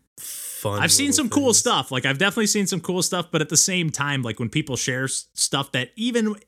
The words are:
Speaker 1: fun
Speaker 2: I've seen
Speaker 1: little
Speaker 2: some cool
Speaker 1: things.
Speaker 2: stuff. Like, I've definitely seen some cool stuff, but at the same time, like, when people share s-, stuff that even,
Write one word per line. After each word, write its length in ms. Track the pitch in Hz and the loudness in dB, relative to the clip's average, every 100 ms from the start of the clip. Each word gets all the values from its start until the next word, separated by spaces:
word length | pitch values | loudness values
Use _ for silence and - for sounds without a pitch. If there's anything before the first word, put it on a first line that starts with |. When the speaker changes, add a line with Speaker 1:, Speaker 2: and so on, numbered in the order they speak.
| _ - | _ -18
Speaker 1:
fun 600 | - - - - 107 104 | -14 -12 -12 -8 -4 2
Speaker 2:
I've 120 | 156 | 4
seen 140 | - 285 | 4 4
Speaker 1:
little 100 | 262 | 2
Speaker 2:
some 120 | 240 | 2
cool 160 | 285 269 | 2 4
Speaker 1:
things. 120 | 208 | 4
Speaker 2:
stuff. 320 | 240 175 - | 4 0 0
Like, 160 | 127 135 | 0 0
I've 120 | 139 | 2
definitely 280 | 196 226 208 | 2 2 2
seen 220 | 208 190 | 2 0
some 120 | 185 | -2
cool 220 | - 180 | -2 -2
stuff, 240 | 165 180 170 | 0 -2 -2
but 80 | 165 | -2
at 80 | 151 | 2
the 80 | 151 | 2
same 340 | - 180 165 | 2 0 -2
time, 320 | - 143 139 | -2 -2 -2
like, 160 | 117 110 | -4 -4
when 100 | 113 | -4
people 260 | 151 151 120 | -4 -4 -4
share 280 | - 127 | -4 -4
s-, 220 | 135 - - | -4 -6 -8
stuff 380 | - - 139 135 | -6 -2 -2 -2
that 180 | 127 127 - | -4 -6 -6
even, 400 | 240 233 214 208 | -2 0 -2 -4